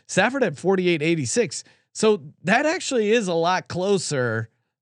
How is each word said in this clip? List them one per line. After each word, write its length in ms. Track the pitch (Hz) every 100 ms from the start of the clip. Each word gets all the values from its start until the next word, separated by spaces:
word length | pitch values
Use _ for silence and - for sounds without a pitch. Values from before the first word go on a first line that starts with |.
| -
Stafford 360 | 180 220 277
had 140 | 214 135
forty-eight 440 | 180 190 180 165
eighty-six. 600 | 156 165 123 240 185 - - _ _
So 280 | - 220 208 139 -
that 200 | 165 233 302
actually 440 | 349 - 254 208
is 160 | 240 185
a 60 |
lot 320 | 165 170 180 -
closer 800 | 175 190 196 - 143 123 110 113 _ _ _